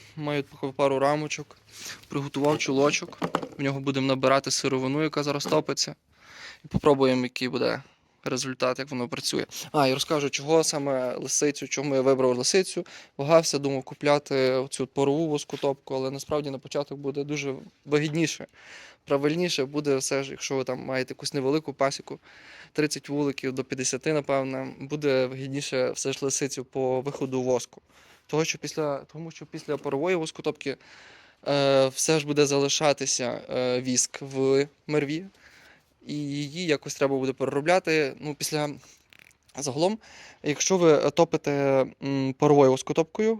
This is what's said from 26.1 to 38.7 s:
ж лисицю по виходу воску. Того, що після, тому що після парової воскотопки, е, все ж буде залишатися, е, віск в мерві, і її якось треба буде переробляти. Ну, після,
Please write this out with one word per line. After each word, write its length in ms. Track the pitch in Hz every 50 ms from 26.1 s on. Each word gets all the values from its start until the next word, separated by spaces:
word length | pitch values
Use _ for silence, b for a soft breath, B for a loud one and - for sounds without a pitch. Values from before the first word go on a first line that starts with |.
| 135
ж 60 | - -
лисицю 420 | 135 135 - 151 135 - - 127
по 360 | - _ 135 131 127 127 131
виходу 420 | 123 143 139 - 147 131 131 131 127
воску. 400 | 127 127 120 - - - - _ b b b b b b b b
Того, 180 | _ - 151 165
що 140 | 160 - 156
після, 400 | - 147 - - 156 147 139 135
тому 320 | 143 _ - 151 165 165
що 160 | 156 - 156
після 300 | - - 160 - - 147
парової 400 | 135 - 147 139 135 151 180 190
воскотопки, 600 | 175 160 156 - - - 151 - - - 139 127 - B B B B B B B B B B B B - -
е, 400 | 143 143 139 139 139 135 135 135
все 300 | 131 - - - 160 160
ж 60 | 147
буде 200 | 147 147 143 147
залишатися, 920 | 139 139 139 139 139 - - 156 151 139 - 135 135 - - 131 120 117 110 110 -
е, 300 | 135 127 127 127 123 127
віск 380 | 131 131 127 120 - - - - 147
в 460 | 139 135 135 135 135 135 135 139 143 _ _ _
мерві, 380 | - 151 151 143 139 151 160 190 190 b b b b b b b b b b b b _ _ _
і 80 | - 143
її 520 | 147 147 143 139 143 147 139 143 170 185
якось 280 | 170 147 139 - 147 -
треба 220 | - 147 139 139 135
буде 140 | 131 131 131
переробляти. 800 | - 131 135 135 143 143 160 175 185 - - 160 156 151 135 131 -
Ну, 140 | - 151 147
після, 360 | - - - 156 151 151 147